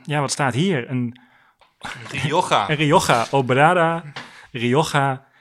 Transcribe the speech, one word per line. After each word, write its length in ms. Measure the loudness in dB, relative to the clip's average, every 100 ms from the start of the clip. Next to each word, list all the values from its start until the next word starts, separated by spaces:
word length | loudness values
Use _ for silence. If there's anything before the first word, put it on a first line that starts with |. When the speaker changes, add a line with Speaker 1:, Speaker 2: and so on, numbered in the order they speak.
Speaker 1:
ja, 160 | -6 -4
wat 120 | -2
staat 220 | -2 -2
hier? 360 | 0 0 -2 -2
Een 380 | -4 -4 -8 _ _ _ _ _ _ -16 -14 -12
Speaker 2:
Rioja. 580 | -6 -2 -2 2 0 2
Speaker 1:
Een 60 | 0
Rioja 500 | 2 2 4 0 2
Obrada 720 | 0 2 4 4 4 2 -2 -8 -16 -18 -20 -16
Rioja 760 | -4 0 0 2 0 0 -4 -10 _